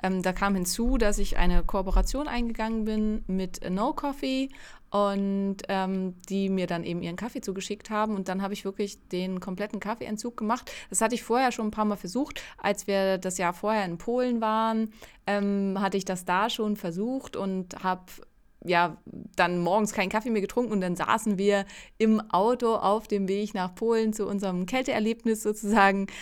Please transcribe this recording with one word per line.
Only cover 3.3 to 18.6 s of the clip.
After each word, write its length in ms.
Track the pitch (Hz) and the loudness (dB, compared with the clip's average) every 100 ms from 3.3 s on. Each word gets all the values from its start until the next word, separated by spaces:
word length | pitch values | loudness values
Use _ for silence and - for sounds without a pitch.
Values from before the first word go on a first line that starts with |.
| 190 185 - - | -2 -2 -4 -4
No 220 | 185 247 | 0 0
Coffee 540 | 302 285 277 269 262 269 - - - - | 0 -4 -2 -2 0 -2 -6 -18 -20 -4
und, 680 | 202 202 202 196 196 196 196 - | 0 2 2 0 0 0 -2 -2
ähm, 480 | 196 190 190 185 180 - | -2 0 -2 -4 -6 -4
die 180 | 196 196 | -2 0
mir 180 | 190 180 | 0 0
dann 200 | 170 170 | -2 -4
eben 160 | 175 | -4
ihren 160 | 170 175 | -4 -6
Kaffee 240 | 233 269 | -8 -6
zugeschickt 480 | - 190 - 208 - | -8 -8 -6 -8 -4
haben. 260 | 214 214 202 | -2 0 -2
Und 140 | 190 | -4
dann 120 | 190 | -4
habe 120 | 196 | -4
ich 100 | 202 | -4
wirklich 420 | 196 196 202 - - | -6 -4 -6 -6 -8
den 320 | 180 185 185 | -4 -2 -4
kompletten 400 | 185 185 208 202 | -6 -6 -4 -6
Kaffeeentzug 560 | 202 220 - 214 240 - | -6 -6 -6 -6 -6 -4
gemacht. 340 | 214 247 - - - | -2 -2 -4 -14 -8
Das 120 | 185 | 0
hatte 140 | 226 233 | 2 0
ich 80 | |
vorher 280 | - 240 262 | 0 2 2
schon 160 | 240 214 | 0 -4
ein 40 | |
paar 120 | 214 | 0
Mal 140 | 214 202 | 0 -2
versucht, 440 | 180 240 285 - - - | -4 -2 -4 -6 -14 -4
als 300 | - 190 - | -2 -2 0
wir 300 | 196 190 190 | 2 2 0
das 200 | 185 180 | -2 -2
Jahr 160 | 175 | -2
vorher 300 | 175 208 220 | 0 0 0
in 140 | 185 170 | -2 -4
Polen 420 | - 247 254 233 | -2 0 0 0
waren, 540 | 220 220 226 226 220 - - - - | 0 2 2 0 -2 -6 -20 -10 -2
ähm, 500 | 202 202 202 196 190 | 0 2 0 0 0
hatte 160 | 196 196 | 0 0
ich 80 | 190 | -2
das 180 | 180 | -4
da 260 | 180 180 220 | 0 2 2
schon 280 | 233 214 208 | 0 -2 -2
versucht 580 | 180 165 226 262 - - | -4 -4 -4 -4 -6 -6
und 480 | 196 190 180 - | -4 -4 -6 -6
habe 200 | 185 185 - - - _ _ _ | -4 -4 -6 -20 -20 _ _ _